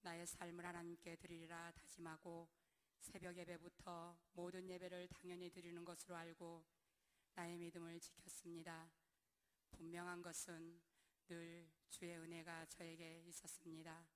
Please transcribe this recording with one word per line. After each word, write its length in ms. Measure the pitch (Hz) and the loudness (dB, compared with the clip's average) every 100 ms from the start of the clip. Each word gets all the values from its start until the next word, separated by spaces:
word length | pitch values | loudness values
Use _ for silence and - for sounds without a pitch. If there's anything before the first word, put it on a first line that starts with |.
나의 240 | 180 170 175 | 2 2 2
삶을 400 | - 175 175 175 | 2 0 2 2
하나님께 520 | 170 170 170 - 165 | 2 2 0 -2 -4
드리리라 540 | 185 170 165 170 170 | -4 -4 -2 -2 -2
다짐하고 760 | - - - 170 156 175 170 165 - - _ _ _ | -4 -10 -2 0 0 0 -2 -2 -10 -20 _ _ _
새벽 380 | - 196 180 175 | -4 0 0 0
예배부터 800 | 170 170 170 - - 170 170 170 - | 0 -2 -4 -6 0 0 0 -4 -6
모든 360 | - 175 185 185 | 2 4 4 2
예배를 400 | 180 180 180 180 | 2 2 2 0
당연히 440 | - 180 180 180 | -2 0 2 2
드리는 340 | 180 175 170 175 | 0 -2 0 0
것으로 300 | 170 - 175 | -2 0 0
알고 500 | 165 165 170 170 160 _ _ _ _ - - - | 0 0 -2 -2 -6 _ _ _ _ -20 -8 0
나의 240 | 170 175 | 2 4
믿음을 400 | 170 170 170 170 | 2 2 0 0
지켰습니다. 880 | - - - - 170 170 165 165 165 - _ _ _ _ _ _ _ | -2 -8 -6 -4 0 0 0 -2 -4 -12 _ _ _ _ _ _ _
분명한 540 | - 165 175 175 175 | -4 0 2 4 4
것은 580 | 175 165 - 165 165 170 - - - _ - | 4 2 2 2 -2 -6 -16 -20 -20 _ -2
늘 420 | 170 170 170 165 160 - | 0 0 -4 -8 -16 -8
주의 280 | - 175 170 | -2 0 0
은혜가 480 | 165 170 165 165 165 | 0 0 0 -2 -2
저에게 560 | - 170 165 165 165 170 | -2 -2 -2 -4 -4 -4
있었습니다. 760 | 170 - - 170 160 160 160 165 | -4 -2 -4 -2 -2 -2 -4 -6